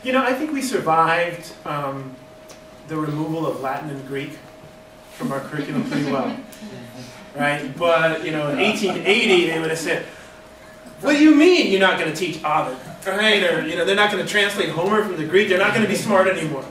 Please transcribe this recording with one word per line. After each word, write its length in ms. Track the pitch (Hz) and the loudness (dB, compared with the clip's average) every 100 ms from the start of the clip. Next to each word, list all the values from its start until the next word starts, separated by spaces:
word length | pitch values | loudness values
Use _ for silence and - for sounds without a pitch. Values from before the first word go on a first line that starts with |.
you 80 | 262 | 0
know, 120 | 254 | 0
I 100 | 247 | 0
think 180 | 262 311 | -2 -4
we 120 | 277 | -4
survived, 880 | - 190 160 160 160 170 170 165 - - - | -2 -2 0 2 4 2 -2 -6 -14 -14 -8
um, 480 | 147 139 135 131 131 - - - - - - - | -6 -6 -8 -12 -16 -20 -20 -20 -20 -20 -20 -10
the 100 | 156 | -6
removal 480 | 151 147 160 160 151 | -4 -4 -4 -2 -4
of 160 | 123 | -4
Latin 300 | 131 139 151 | -6 -6 -8
and 140 | 135 131 | -10 -8
Greek 240 | 139 147 - - - - - - - - | -8 -8 -12 -20 -20 -20 -20 -20 -20 -20
from 180 | - 143 | -8 -6
our 100 | 135 | -6
curriculum 460 | - 151 139 139 - | -6 -8 -4 -4 -2
pretty 220 | 147 143 | -2 -2
well. 240 | 135 - - - - 214 123 117 131 120 - - 143 | -2 -2 -6 -12 -16 -16 -16 -16 -18 -18 -18 -16 -4
Right? 360 | 147 143 131 147 | -2 -2 -6 -2
But, 480 | 170 165 160 156 170 | 2 4 2 0 -4
you 60 | |
know, 180 | 156 147 | -4 -2
in 100 | 131 | 0
eighteen 380 | 208 214 196 - 175 | 0 0 -2 -2 2
eighty, 420 | 220 208 180 160 | 2 4 4 4
they 120 | 160 | -2
would 100 | 160 | -2
have 100 | 160 | -4
said, 260 | 180 160 - - - - - - - - - - | -2 -4 -6 -16 -20 -20 -20 -20 -20 -20 -20 -6
"What 120 | 269 | 0
do 60 | 294 | 6
you 160 | 311 285 | 8 8
mean 360 | 339 349 220 | 8 6 4
you're 80 | 190 | 4
not 200 | 190 170 | 4 2
gonna 160 | 160 151 | -2 -4
teach 280 | 180 - | -4 -4
Ovid?" 340 | 156 151 131 127 - - 196 | -2 -2 -2 -8 -14 -10 -6
Right? 380 | 196 214 208 | 0 2 4
Or, 220 | 180 160 156 | 2 0 -2
you 80 | 170 | -2
know, 100 | 185 | 0
they're 100 | 196 | 2
not 140 | 208 | 2
gonna 160 | 196 170 | 0 -2
translate 440 | 208 202 202 160 | 0 0 0 -4
Homer 340 | 151 185 214 | -2 0 0
from 140 | 202 170 | 0 -4
the 80 | 151 | 2
Greek. 240 | 185 214 | 2 4
They're 100 | 185 | 2
not 140 | 202 220 | 2 2
gonna 120 | 208 | 0
be 80 | 196 | 0
smart 320 | 226 196 190 | 2 2 4
anymore. 380 | 170 156 135 127 | 0 -4 -6 -10